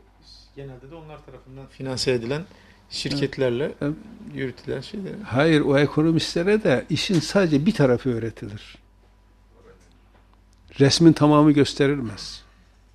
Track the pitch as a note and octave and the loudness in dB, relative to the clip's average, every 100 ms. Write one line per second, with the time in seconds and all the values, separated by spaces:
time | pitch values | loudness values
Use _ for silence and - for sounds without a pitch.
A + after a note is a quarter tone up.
0 | _ _ - - - C#3 C#3 B2+ C3+ E3 | _ _ -20 -20 -20 -20 -18 -18 -20 -20
1 | D#3 D3+ - B2+ C3 C3 C3 - C3+ B2 | -20 -20 -20 -20 -20 -20 -18 -12 -8 -4
2 | C#3 B2 A2+ D3 F#3 - - - - - | -2 -2 -4 -8 -10 -20 -20 -20 -16 -10
3 | D3 C#3+ C#3 - B2+ A#2+ D#3+ - D3 D#3 | -6 -4 -4 -2 -2 -2 -4 -6 -6 -6
4 | - - - C#3+ C3 B2 B2 C3 - G#3+ | -12 -20 -14 -10 -10 -10 -10 -10 -10 -12
5 | F#3 G3+ G2 A#2+ D#3+ D3+ - C#3 D3 D3+ | -12 -12 -4 0 4 4 4 2 2 2
6 | D#3+ D#3+ - E3+ F3+ G#3+ F#3 A#2+ - E3 | 2 0 -2 -2 0 0 2 0 0 -4
7 | - E3+ - G3+ F3 C#3 F3+ - C3+ A#2+ | 0 0 0 0 2 2 2 2 2 2
8 | B2+ A#2 A2 - G#2 G2+ - - _ _ | -2 -4 -6 -10 -14 -16 -18 -20 _ _
9 | _ _ _ _ _ _ - - _ _ | _ _ _ _ _ _ -20 -20 _ _
10 | _ _ _ _ _ _ - - C#3 - | _ _ _ _ _ _ -8 2 2 6
11 | E3 - D3 D3 D3+ C#3+ C3+ - C#3 C#3+ | 6 6 6 6 6 4 2 0 -2 -2
12 | A2 G2 - - - _ _ _ _ | -6 -10 -14 -18 -20 _ _ _ _